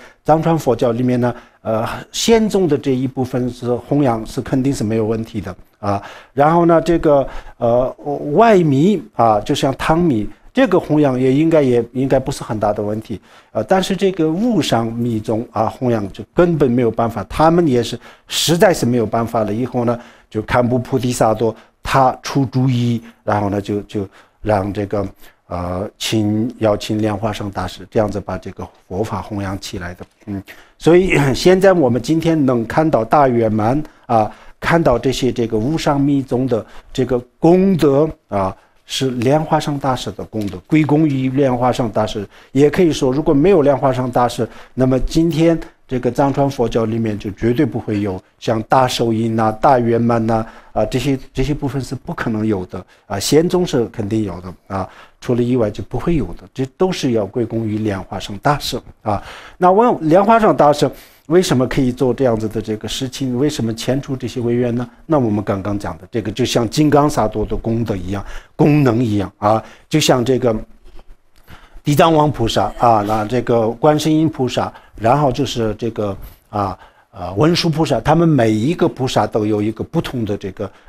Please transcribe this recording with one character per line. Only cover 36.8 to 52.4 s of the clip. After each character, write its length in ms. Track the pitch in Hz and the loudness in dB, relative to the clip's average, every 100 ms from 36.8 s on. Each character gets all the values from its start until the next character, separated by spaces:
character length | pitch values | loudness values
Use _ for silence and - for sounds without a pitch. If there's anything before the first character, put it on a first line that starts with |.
| - | -10
这 140 | - 127 | -4 -2
个 120 | 123 - _ | -2 -4 _
功 360 | 165 185 196 | 4 6 4
德 320 | 175 151 139 175 - _ | 2 4 4 2 -2 _
啊， 260 | 101 95 - _ _ | -4 -4 -6 _ _
是 280 | - - 135 | -12 -4 -4
莲 300 | 123 117 151 | 0 2 2
花 160 | 156 156 | 2 -2
生 200 | 151 143 | -2 -4
大 180 | 139 123 | -2 -4
师 160 | - | -6
的 100 | 95 | -10
功 220 | 90 110 101 | -10 -6 -6
德， 120 | 92 - | -8 -2
归 180 | 156 | 0
功 240 | 147 147 160 | 2 2 2
于 220 | 135 131 | 0 -2
莲 260 | 131 139 123 | 0 0 2
花 160 | 127 | 0
生 160 | 120 117 | 0 -2
大 180 | 110 107 | -2 -4
师。 220 | 110 98 - - | -4 -10 -14 -6
也 160 | 131 147 | 2 2
可 140 | 147 | 4
以 100 | 175 | 2
说， 180 | 139 135 | 2 0
如 120 | 135 | 0
果 100 | 156 | 2
没 160 | 143 175 | 2 4
有 140 | 190 | 4
莲 120 | 139 | 4
花 160 | 131 139 | 2 0
生 200 | 123 127 | 0 -2
大 180 | 127 120 | 0 0
师， 180 | - 113 - - | -2 -6 -8 -10
那 120 | - 131 | -2 2
么 140 | 131 | 2
今 300 | - 160 165 | 0 0 0
天 280 | 151 165 165 - _ _ | 2 2 2 -4 _ _
这 100 | 127 | -4
个 100 | 120 | -2
藏 220 | 120 139 | 0 0
传 160 | 135 139 | 2 -2
佛 180 | 135 113 | 0 -2
教 160 | 120 | 0
里 140 | 110 117 | -2 -2
面 200 | 113 98 | -2 -4
就 120 | 107 | -8
绝 240 | 95 113 | -4 0
对 100 | 123 | 0
不 140 | 139 113 | 0 -2
会 220 | - 104 | -4 -4
有 200 | 101 92 - _ | -4 -6 -12 _
像 240 | - 113 | -4 -4
大 220 | 107 135 123 | 0 2 2
手 240 | - 117 | 0 -2
印 240 | 110 113 113 | 0 0 0
呐、 140 | 110 | 0
大 260 | 110 147 127 | 2 2 4
圆 220 | 117 117 | 2 2
满 240 | 117 117 110 | 2 0 0
呐， 200 | 113 110 - - | -2 -4 -10 -8
啊， 120 | 110 110 | -4 -2
这 120 | 131 | -2
些， 200 | 135 131 - | -2 -4 -4
这 120 | - | -4
些 80 | 135 | -2
部 160 | 139 139 | -2 -4
分 120 | 139 | -6
是 140 | 127 | -6
不 180 | 131 - | -10 -10
可 160 | 165 - | -8 -4
能 160 | 107 | -2